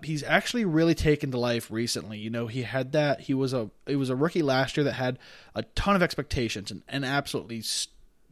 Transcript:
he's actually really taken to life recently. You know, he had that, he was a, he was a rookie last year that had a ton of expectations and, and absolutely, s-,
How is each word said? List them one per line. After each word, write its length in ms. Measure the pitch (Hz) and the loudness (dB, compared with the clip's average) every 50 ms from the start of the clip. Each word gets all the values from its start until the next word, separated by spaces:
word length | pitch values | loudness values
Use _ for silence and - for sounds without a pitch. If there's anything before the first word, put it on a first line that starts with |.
| - | -4
he's 180 | 151 160 147 135 | -4 -4 -4 0
actually 420 | 139 151 185 - - - 247 226 | 2 2 2 2 2 0 0 2
really 300 | 185 151 156 165 170 160 | 2 4 4 6 4 4
taken 380 | - - 156 151 143 - 139 127 | 4 4 4 4 2 2 -2 -2
to 60 | 120 | 0
life 340 | 120 120 120 117 - - 110 | 0 0 0 0 -2 -4 -2
recently. 460 | 110 117 113 - 110 - 101 107 104 | -2 -2 -2 -2 -4 -6 -8 -8 -8
You 120 | 104 110 | -6 -6
know, 160 | 117 117 120 | -4 -4 -4
he 160 | 113 110 131 120 | -4 -4 -6 -4
had 300 | 107 - 135 127 131 143 | -2 -2 -2 -2 0 2
that, 300 | 151 147 143 139 - - | 2 2 2 2 0 0
he 120 | - 139 | 0 0
was 180 | 131 135 127 131 | 0 2 0 0
a, 160 | 123 110 101 - _ _ | -2 -2 -4 -8 _ _
he 120 | - 143 | -2 0
was 140 | 139 135 123 | 0 0 0
a 40 | 127 | 2
rookie 280 | 127 143 170 - 180 156 | 2 0 2 2 2 2
last 340 | 139 131 131 135 127 - | 4 4 4 2 2 2
year 80 | 151 143 | 0 0
that 80 | 135 104 | 0 0
had 260 | - 127 127 131 - - - - - - - - | 0 -2 -2 -2 -4 -8 -18 -20 -20 -20 -10 -8
a 60 | 104 113 - _ | -8 -8 -4 _
ton 220 | - - 202 202 | 0 2 2 4
of 80 | 190 175 | 4 4
expectations 640 | 156 - - 135 - - 143 120 110 - 107 98 - | 2 0 -2 -6 -2 -2 -2 0 -2 -2 -6 -8 -10
and, 140 | 104 - - - | -12 -12 -10 -8
and 160 | - 139 131 | -6 -4 -2
absolutely, 540 | 127 139 143 135 - - 135 - 107 117 113 | 0 0 -2 -2 -2 -4 -6 -6 -6 -8 -8
s-, 300 | 110 - - - - - - - - - _ _ _ _ | -6 -6 -4 -4 -6 -8 -10 -16 -20 -20 _ _ _ _